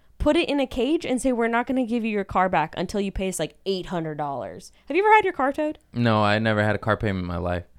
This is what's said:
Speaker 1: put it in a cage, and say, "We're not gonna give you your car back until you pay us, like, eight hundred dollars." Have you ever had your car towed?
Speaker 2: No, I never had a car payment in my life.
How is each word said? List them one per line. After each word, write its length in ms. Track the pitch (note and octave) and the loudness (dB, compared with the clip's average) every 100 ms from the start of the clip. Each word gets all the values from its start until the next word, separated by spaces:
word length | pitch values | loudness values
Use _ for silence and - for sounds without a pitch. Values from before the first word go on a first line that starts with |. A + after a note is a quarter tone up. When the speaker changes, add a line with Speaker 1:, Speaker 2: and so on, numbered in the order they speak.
| _ - | _ -2
Speaker 1:
put 160 | D4 D#4 | 2 2
it 120 | E4 | 2
in 120 | C#4+ | 0
a 80 | C4+ | -2
cage, 380 | B3+ B3 D#4+ - | -2 0 -2 -2
and 120 | B3+ | -2
say, 120 | C4 | 0
"We're 160 | A#3+ A#3 | 0 0
not 180 | A#3 A#3 | 0 0
gonna 200 | C4 A#3 | -2 0
give 160 | A#3+ A3 | -2 -2
you 60 | |
your 120 | G#3 | -2
car 260 | F#3+ G3 F#3 | -2 0 2
back 260 | F3+ D#3 - | 2 0 -4
until 240 | E3+ G#3 | -6 -4
you 100 | G3 | -4
pay 160 | - F#3+ | -4 -4
us, 100 | F3+ | -4
like, 160 | D#3 - - | -6 -8 -6
eight 220 | F#3+ F3 | -6 -4
hundred 300 | F3+ D#3+ D3+ | -6 -6 -6
dollars." 520 | D3 C3+ G2+ F2 - _ - | -6 -6 -8 -12 -18 _ -4
Have 60 | D4 | 2
you 80 | |
ever 80 | G#4+ G#4+ | 6 6
had 80 | |
your 100 | F#4+ | 4
car 180 | - C4+ | 0 -2
towed? 280 | C#4 D4+ D#4 _ | 0 -4 -4 _
Speaker 2:
No, 300 | - A#2+ G#2+ | 0 2 4
I 140 | G#2 G#2+ | 4 2
never 240 | A2 G#2+ | 2 2
had 140 | G#2+ G2+ | 2 0
a 20 | |
car 200 | - G#2 | 0 0
payment 260 | A2 F#2+ | 0 -2
in 40 | F2+ | -4
my 100 | F2 | -4
life. 260 | F2 F2 - | -2 -4 -6